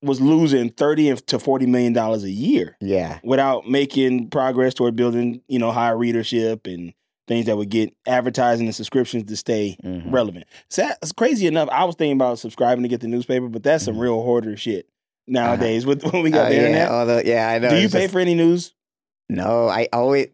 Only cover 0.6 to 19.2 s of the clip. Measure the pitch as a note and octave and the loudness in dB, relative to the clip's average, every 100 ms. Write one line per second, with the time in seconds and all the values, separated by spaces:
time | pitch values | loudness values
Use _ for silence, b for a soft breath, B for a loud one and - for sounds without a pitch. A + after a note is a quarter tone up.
0.6 | A#2+ - D3 D#3 D3+ C3 - B2 - C3+ | 0 0 0 4 2 2 -2 -4 0 0
1.6 | B2+ B2 A#2+ A#2 A2 A2+ G2 G2 D3 C#4 | 2 2 2 0 0 -2 -4 -4 0 0
2.6 | E2+ - G2 F#2+ E2+ D#2 A#2 C3 C3+ B2+ | 0 -8 -2 -2 -2 -8 -2 0 2 0
3.6 | G#2+ C3+ C#3 C#3 C3 B2+ A#2 D3+ C3 B2+ | 0 0 0 2 2 0 -2 -2 0 2
4.6 | C3 B2+ B2 A2+ B2 A#2+ A#2+ A#2+ _ C3 | 0 2 -2 0 0 0 -2 -6 _ -2
5.6 | A#2 A#2 A#2 A2+ A#2+ A#2 A2 A#2+ A2+ A2+ | -2 0 0 0 0 -2 -2 -2 -2 -4
6.6 | - F2+ F2 - _ _ _ A#2 A2+ G#2+ | -8 -12 -14 -18 _ _ _ -2 0 -2
7.6 | G#2 A2 A2 _ - B2+ B2 A#2+ B2 A#2 | -2 -2 -2 _ -2 -2 0 0 0 0
8.6 | A2+ G#2+ G#2+ C3 B2 A#2+ G#2 G#2+ - A2 | -2 -6 -4 -2 -2 -4 -6 -10 -4 -2
9.6 | G#2 F2 F2+ F2+ E2+ E2+ A2 F2 - b | -2 -6 -12 -10 -2 -2 -2 -6 -20 b
10.6 | b - D4 - D#3+ - A#3 C4 F#3 D#3 | b -4 -2 -2 -8 -2 0 2 0 0
11.6 | D3+ C3 F3+ E3 D#3 C#3 B2+ A#2+ A#2+ - | 0 0 -2 -2 0 2 0 -2 -8 -2
12.6 | A#2+ B2 B2 A#2+ A2+ A#2+ B2 B2+ B2 A2+ | 0 2 0 -4 -4 -6 -2 -4 -4 -4
13.6 | A#2+ D#3+ A2 A2 B2 A2+ A#2+ A#2+ A2+ G#2 | 0 0 0 -4 -2 0 0 0 0 -8
14.6 | - G2+ - _ _ _ - B2+ A#2 A#2+ | -4 -6 -6 _ _ _ -4 0 0 0
15.6 | A2+ A2+ B2+ C#3+ E3+ F3+ D#3+ D#3 A#2 A#2 | 0 0 0 0 0 0 2 4 4 4
16.6 | A#2+ A2+ - A#2 A#2 A#2+ G#2+ A#2 A2 A#2 | 4 4 2 0 2 2 2 2 2 0
17.6 | A#2+ A#2+ G3+ F#3 F#3+ F#3+ F3+ E3+ E3 F3 | 2 2 2 2 0 0 2 4 4 2
18.6 | F3 _ _ _ _ _ | -2 _ _ _ _ _